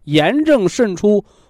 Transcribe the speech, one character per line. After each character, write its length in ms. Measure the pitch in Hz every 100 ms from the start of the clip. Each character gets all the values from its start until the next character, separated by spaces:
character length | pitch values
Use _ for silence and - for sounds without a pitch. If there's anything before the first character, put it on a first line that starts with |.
炎 400 | - 151 156 269
症 240 | 311 285 180
渗 260 | - 226
出、 300 | 175 208 208 - _